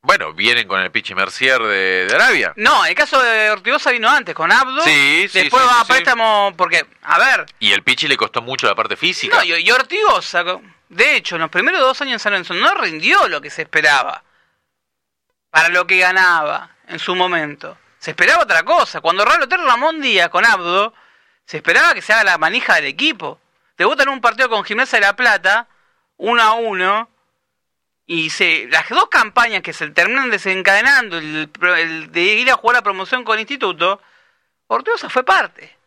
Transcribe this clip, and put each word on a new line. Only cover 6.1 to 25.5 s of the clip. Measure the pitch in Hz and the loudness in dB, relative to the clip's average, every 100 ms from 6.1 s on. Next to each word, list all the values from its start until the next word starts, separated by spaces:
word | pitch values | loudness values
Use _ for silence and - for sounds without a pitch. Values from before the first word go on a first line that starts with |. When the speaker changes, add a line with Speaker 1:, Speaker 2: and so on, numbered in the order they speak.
| 233 220 208 202 170 | 0 2 2 0 -2
Speaker 2:
porque, | 175 165 - _ | 0 0 -2 _
a | - 165 | -2 2
ver. | 254 233 147 - | 2 0 -4 -4
Speaker 1:
Y | 104 | 0
el | 98 | 0
Pichi | 131 127 156 | 0 -2 -2
le | 127 | -2
costó | 107 123 | -2 -4
mucho | 117 131 113 | -8 -2 -2
la | |
parte | 101 110 104 | 0 -4 -2
física. | 165 - - 466 | -4 -4 -2 0
Speaker 2:
No, | |
y, | 180 | 0
y | 165 180 | 0 2
Ortigosa, | 254 262 392 415 208 - 180 175 185 202 _ _ | 0 0 0 2 0 0 -4 -4 -8 -12 _ _
de | 170 262 262 | 2 2 2
hecho, | - 170 | 0 -2
en | |
los | 160 | 0
primeros | 180 254 359 | 0 0 2
dos | 262 262 | 0 0
años | 277 | -6
en | 233 | -4
San | 214 | -2
Lorenzo | 202 175 180 | -2 -4 0
no | 285 392 | 0 0
rindió | 214 160 180 262 233 | -4 -2 2 2 2
lo | 151 | -2
que | 143 | -8
se | - | -12
esperaba. | 156 156 151 139 - - _ _ _ _ _ _ _ _ _ _ _ _ _ | -2 2 4 2 0 -8 _ _ _ _ _ _ _ _ _ _ _ _ _
Para | 151 165 | 2 2
lo | 180 175 | 0 0
que | 185 | 2
ganaba | 180 190 185 170 151 151 175 _ - | 2 4 2 2 -2 -6 -10 _ -18
en | 165 | -10
su | - 180 | -6 -2
momento. | 180 175 151 147 151 175 _ _ | -2 -2 -6 -12 -18 -20 _ _
Se | - | -12
esperaba | 156 185 330 | -2 2 2
otra | 254 165 | 2 0
cosa. | 165 339 254 165 | 2 0 0 -2
Cuando | 165 185 | -2 0
Ralotel | 220 330 262 359 | 2 2 0 -2
Ramón | 302 240 302 320 | 0 0 0 -2
Díaz | 269 196 170 | 0 0 2
con | 180 226 | 2 2
Abdo, | 196 170 185 214 _ _ _ _ _ - | 2 0 -2 -2 _ _ _ _ _ -14
se | 156 | -6
esperaba | 165 202 330 | 0 4 4
que | 240 | 0
se | 185 | 0
haga | 220 | 2
la | 202 170 | 2 0
manija | 156 - - | 0 -2 0
del | 170 139 | 0 0
equipo. | 151 302 233 147 147 _ _ _ - | -4 -4 -4 -12 -14 _ _ _ -2
Debuta | 190 294 | -2 2
en | 277 | 0
un | 269 | 0
partido | 233 220 254 | -2 0 -2
con | 220 | -2
Gimnasia | 190 208 254 226 | -4 -4 0 2
de | 202 | 0
La | 202 | 2
Plata, | 247 202 185 | 0 2 0